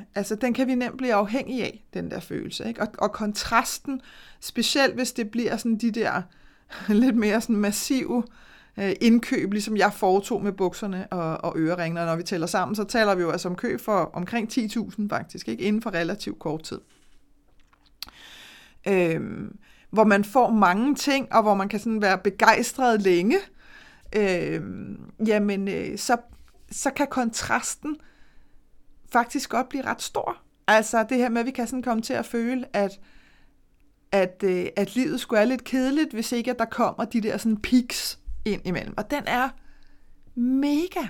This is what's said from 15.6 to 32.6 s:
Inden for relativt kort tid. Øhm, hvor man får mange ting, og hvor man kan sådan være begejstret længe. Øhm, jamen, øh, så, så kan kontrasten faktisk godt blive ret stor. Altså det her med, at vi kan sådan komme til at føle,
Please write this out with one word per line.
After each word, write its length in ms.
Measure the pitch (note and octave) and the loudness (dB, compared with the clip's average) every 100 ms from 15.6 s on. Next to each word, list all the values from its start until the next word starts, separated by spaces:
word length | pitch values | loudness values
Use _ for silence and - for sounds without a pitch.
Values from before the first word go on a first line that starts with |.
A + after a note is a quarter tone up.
Inden 180 | G3 G#3+ | 0 0
for 120 | A3+ | 0
relativt 460 | F3 E3+ G3+ - - | -2 -2 -4 -8 -8
kort 240 | - D#3 | -6 -6
tid. 160 | - - - _ _ - _ _ _ - - _ _ _ - - - - - - - - F#3 | -8 -12 -14 _ _ -20 _ _ _ -20 -20 _ _ _ -20 -18 -20 -20 -20 -20 -20 -10 0
Øhm, 720 | F#3+ F3 D#3+ - F2+ - - - - _ | 2 2 0 -4 -8 -12 -14 -20 -20 _
hvor 140 | G3+ | 4
man 200 | G#3+ G3+ | 6 6
får 260 | G3+ C4+ A#3+ | 4 4 4
mange 460 | A3 F#3 F#3+ C4+ C#4+ | 6 4 4 2 0
ting, 380 | - C#4 - | 0 0 2
og 80 | A3 | 2
hvor 120 | G#3+ | 4
man 160 | G3+ G3 | 2 0
kan 100 | G#3 | -4
sådan 220 | A3+ A3 | -2 0
være 160 | G3+ F#3+ | 2 2
begejstret 840 | G3 G3 A3 A3 A#3+ - B3 A3 | 0 6 6 6 2 2 2 4
længe. 360 | F#3+ F3 G3 F#4 - - - - - - - G#3+ | 4 4 4 2 0 -12 -20 -20 -20 -20 -4 0
Øhm, 840 | G3+ F3 D3+ D#3+ G2 - - - - - A3 | 2 2 -2 -4 -6 -10 -12 -14 -16 -4 0
jamen, 400 | G#3 G#3 G3 G3 | 2 2 0 -2
øh, 300 | F3 - G3+ | -4 -6 -6
så, 200 | - A#3 - - - - - | 0 -2 -2 -20 -20 -20 -14
så 180 | - C#4 | -4 -4
kan 180 | C4+ C#4+ | -2 -2
kontrasten 880 | C4+ A#3 - - A#3+ - - D4 D4+ - - - - - - - - - - - | 0 -2 -4 -2 -2 -2 -8 -8 -8 -12 -20 -20 -20 -20 -20 -20 -20 -20 -20 -2
faktisk 380 | A#3+ A#3+ C#4+ - | 0 0 -4 -4
godt 200 | A3+ B3+ | -4 -2
blive 140 | C#4 | -4
ret 180 | B3+ A#3 | -4 -4
stor. 360 | - - - - _ _ - | -4 -4 -6 -8 _ _ 4
Altså 380 | G#3+ A3 A#3 A3 | 4 4 0 2
det 80 | B3+ | 2
her 120 | B3 | 2
med, 100 | A#3 | 0
at 60 | A#3 | -2
vi 60 | |
kan 160 | C4 A#3 | -4 -4
sådan 160 | B3+ | -4
komme 180 | B3 A3+ | -2 -2
til 120 | A3+ | -2
at 120 | B3 A3+ | -4 -2
føle, 400 | A#3 A#3 B3+ | -2 -2 -2